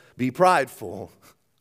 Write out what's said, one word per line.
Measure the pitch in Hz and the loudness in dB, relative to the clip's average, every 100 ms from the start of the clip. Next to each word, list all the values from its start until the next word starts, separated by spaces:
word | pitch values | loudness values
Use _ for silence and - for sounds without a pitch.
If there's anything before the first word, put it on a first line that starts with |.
| _ - | _ -6
be | 127 | -6
prideful. | 123 185 175 135 - 101 98 95 _ _ _ _ _ | 2 4 4 0 -8 -14 -12 -14 _ _ _ _ _